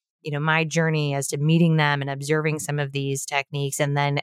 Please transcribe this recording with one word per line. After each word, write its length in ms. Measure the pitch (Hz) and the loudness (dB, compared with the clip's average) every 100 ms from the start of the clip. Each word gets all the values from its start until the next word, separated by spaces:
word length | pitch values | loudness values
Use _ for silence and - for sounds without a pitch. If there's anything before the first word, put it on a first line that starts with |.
| _ _ | _ _
you 100 | 156 | -6
know, 80 | 143 | -2
my 240 | 156 160 | 2 2
journey 500 | 160 160 160 156 147 | 2 0 0 0 0
as 140 | 139 - | -2 -4
to 80 | 143 | 0
meeting 380 | 151 165 165 160 | 4 6 6 4
them 240 | 147 143 | 2 0
and 80 | 139 | -2
observing 500 | 139 139 156 156 151 | -4 -2 0 0 -4
some 200 | - 147 | -4 -4
of 140 | 139 | -4
these 320 | 139 139 135 - | -4 -4 -4 -4
techniques. 560 | 143 - 143 139 - | -4 -4 -4 -4 -2
And 160 | 143 143 | 0 0
then 220 | 143 143 | 0 -2